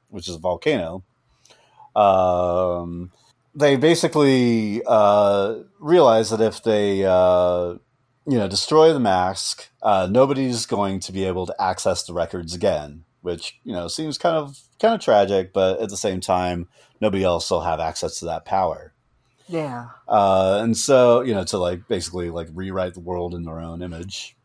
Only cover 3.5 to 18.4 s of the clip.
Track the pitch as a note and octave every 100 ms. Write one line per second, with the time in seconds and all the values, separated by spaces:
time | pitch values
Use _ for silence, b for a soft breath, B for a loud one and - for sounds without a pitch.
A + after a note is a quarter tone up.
3.5 | - D3 C#3 D3+ E3+ E3 D#3 C#3+ C3 B2
4.5 | A#2 G#2+ G#2+ - A2+ G#2 G#2 G2+ G2+ G2
5.5 | A2 - _ D3+ F3 C#3 A2+ G#2+ A2 A2
6.5 | - A2+ G#2+ G2+ G2 F#2+ F#2 F#2 F2+ F2+
7.5 | F2+ F2 F2 _ _ _ _ - B2+ G2
8.5 | F#2+ - D3+ D#3+ D3+ A2+ F#2 F2+ F#2+ -
9.5 | - - _ G#2+ G2 F#2 A2+ C3+ C#3 C3
10.5 | A#2+ A2 G#2+ G2+ F#2+ - F#2+ F#2+ F2+ F2+
11.5 | - F#2 F#2 - F2+ - F2 E2 F#2 E2
12.5 | F2 G2+ E2 D2 D2+ _ _ F2 E2+ -
13.5 | - - F#2 E2+ - D#3 C3+ F3+ D#3+ C#3+
14.5 | C#3 _ - A3 A3 - G#2+ G2 G2 F#2
15.5 | - F#2+ F#2 A2 G2+ G#2+ F#2 - F2+ F2+
16.5 | F2 F2 b b b G#2+ G2 F#2+ E2+ -
17.5 | F2+ E2+ D#2+ D#2+ D#2+ E2+ - E2+ D#2+